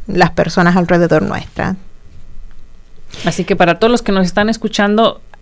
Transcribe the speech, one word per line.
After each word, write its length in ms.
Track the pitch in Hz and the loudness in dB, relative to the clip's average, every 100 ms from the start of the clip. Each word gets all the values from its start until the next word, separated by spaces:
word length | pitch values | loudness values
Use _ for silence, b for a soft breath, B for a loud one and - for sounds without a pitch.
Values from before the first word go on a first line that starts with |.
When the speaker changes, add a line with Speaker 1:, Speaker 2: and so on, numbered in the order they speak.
| - | -4
Speaker 1:
las 240 | 180 170 | 0 2
personas 460 | - 160 190 175 180 | 2 0 2 4 4
alrededor 460 | 170 175 170 156 | 4 2 4 2
nuestra. 540 | - - - - 175 190 - - - - - - - - - - - - - - | 0 -4 -8 -6 -6 -6 -10 -18 -18 -16 -14 -12 -12 -14 -14 -18 -20 -18 -14 -6
Speaker 2:
Así 200 | 185 175 | -4 -2
que 120 | 180 190 | -2 2
para 220 | 175 170 | 2 4
todos 120 | 226 | 2
los 100 | 233 | 2
que 100 | - | 2
nos 120 | 190 | 0
están 240 | 175 208 214 | 2 0 0
escuchando, 720 | 220 220 - 202 214 226 - - - | -2 -2 0 2 4 2 0 -12 -20